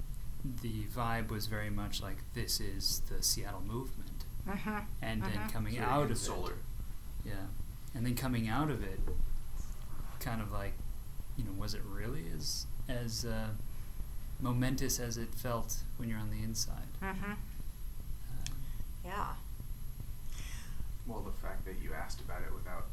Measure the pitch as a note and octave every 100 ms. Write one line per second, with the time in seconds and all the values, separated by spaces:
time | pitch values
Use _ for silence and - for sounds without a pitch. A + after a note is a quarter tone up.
0 | - - - - C3+ A#2+ A2+ A2 G#2 B2+
1 | A#2 A2+ G#2+ G#2+ G#2+ G#2 G#2 G2+ G2+ -
2 | G2 - - A#2+ A#2 - G#2 A#2 - -
3 | - - - A2 G2+ F#2+ G2+ B2 - -
4 | - - - - F#3+ G3 G#3+ G#3 G#3 -
5 | A2+ A2 G#2+ G#2 A2 A2+ A2 A#2+ A#2+ C#3+
6 | C#3+ A2+ - D2 - - - - - -
7 | - - A2 G2 G2 - - - - B2
8 | B2 B2 B2+ A#2 A2 B2+ D#3 G#2 G2 F#2+
9 | - - - - - - - - - -
10 | - - C3 A2 G2+ G2+ G2+ - - -
11 | - - - - G2 G2 G#2+ G#2 G#2 G#2
12 | A2 - - - C#3 - - - - B2
13 | A#2 A2 A#2 A2 A2 G#2+ - - - -
14 | - - - - B2+ B2 B2+ C3 C3 -
15 | A#2+ A#2 A2+ - B2 A2+ - - - -
16 | A2+ A2 G#2+ G#2+ A2 A2+ - - - -
17 | F#3+ F#3+ G3+ G#3 - - - - - -
18 | - - - - - - - - - -
19 | F3 G3+ - - - - - - - -
20 | - - - - - - - - - -
21 | B2 A2 G2 F#2+ F#2+ F#2 F#2+ F#2 F#2 F2+
22 | F2+ - F2+ F2+ - - - - -